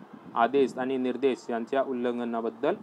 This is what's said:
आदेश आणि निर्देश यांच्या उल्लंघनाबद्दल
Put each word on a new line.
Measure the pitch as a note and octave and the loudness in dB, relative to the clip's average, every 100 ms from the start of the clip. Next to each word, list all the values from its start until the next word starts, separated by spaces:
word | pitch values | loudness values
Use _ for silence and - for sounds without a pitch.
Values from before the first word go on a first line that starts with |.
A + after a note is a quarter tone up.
| - - - | -20 -20 -6
आदेश | A2+ A#2 C#3 B2 C3 | 2 4 4 2 0
आणि | B2+ C3 | -2 0
निर्देश | B2+ A#2+ C3+ A#2 - | -2 2 0 0 -2
यांच्या | A#2 A2+ C3+ | -4 -2 0
उल्लंघनाबद्दल | C3+ B2+ B2 A#2+ A#2+ A#2 A2+ A2+ C#3+ G3+ | 0 -2 -2 -2 -2 -2 -4 -2 -2 -2